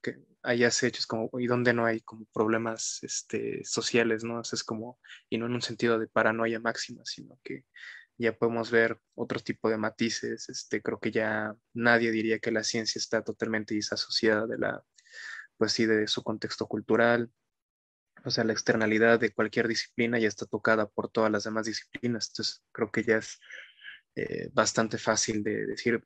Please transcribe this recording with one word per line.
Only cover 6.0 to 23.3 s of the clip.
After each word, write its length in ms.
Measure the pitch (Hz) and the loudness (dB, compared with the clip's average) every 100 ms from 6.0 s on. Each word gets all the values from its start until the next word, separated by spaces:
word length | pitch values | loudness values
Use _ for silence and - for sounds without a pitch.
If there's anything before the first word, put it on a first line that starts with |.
| 110 | 2
paranoia 520 | - 113 113 113 113 | 2 2 2 0 0
máxima, 420 | 117 113 - 120 | -2 -4 -8 -10
sino 360 | - - 110 - | -12 -12 -14 -18
que 220 | - 135 - - - - - - | -14 -14 -14 -20 -18 -20 -20 -2
ya 200 | 117 113 | -2 2
podemos 320 | 117 117 113 | 0 0 2
ver 300 | 117 113 113 _ - | 4 4 0 _ -8
otro 240 | 120 120 | -4 -4
tipo 280 | - 113 110 | -4 -2 0
de 80 | 110 | 0
matices. 720 | 110 - 117 - 117 113 - | -2 0 -2 -2 -6 -8 -10
Este, 340 | - - 107 | -12 -6 -4
creo 180 | 104 107 | -2 -2
que 100 | 113 | -2
ya 440 | 110 110 107 107 107 _ | 0 0 0 -4 -8 _
nadie 380 | 120 117 120 117 | 0 4 6 4
diría 260 | 110 110 110 | 2 2 0
que 120 | 113 | 0
la 120 | 110 | 0
ciencia 340 | 110 117 110 - | 0 -2 -2 -4
está 220 | - 113 | -2 -2
totalmente 500 | 107 104 113 110 107 | -2 -4 -2 -2 -2
disasociada 720 | 107 104 107 - - 110 107 113 | -4 -4 -4 -4 2 4 4 2
de 120 | 120 | 0
la, 260 | 110 - - _ _ - - - - _ | -2 -4 -10 _ _ -16 -14 -14 -16 _
pues 140 | 110 | 0
sí, 140 | - 113 | 2 4
de 220 | 110 107 | 4 2
su 140 | - | -2
contexto 420 | - 110 110 - 110 | -4 -6 -6 -6 -4
cultural. 640 | 107 104 110 117 117 117 _ _ _ _ _ _ _ _ - | -4 2 4 6 4 0 _ _ _ _ _ _ _ _ -12
O 60 | 127 | -4
sea, 140 | 123 | 0
la 80 | 110 | 0
externalidad 680 | 107 - 117 107 107 113 117 | 0 0 2 2 6 6 6
de 120 | 113 | 4
cualquier 360 | - 110 120 113 | 0 0 0 0
disciplina 500 | 110 - - 117 120 | -2 -4 -2 0 2
ya 100 | 110 | 0
está 180 | - 107 | 0 -6
tocada 420 | 107 - 110 104 | -2 2 2 2
por 220 | - 104 | -4 -2
todas 200 | - 110 | 2 2
las 140 | 107 | 2
demás 220 | 110 110 110 | -2 -4 -4
disciplinas. 600 | 104 - - 120 117 - | -6 -10 -6 -4 -4 -6
Entonces, 340 | - 110 - _ | -6 -6 -8 _
creo 180 | - 107 | -6 -2
que 140 | - | 0
ya 140 | 107 110 | 2 2
es, 200 | - | 0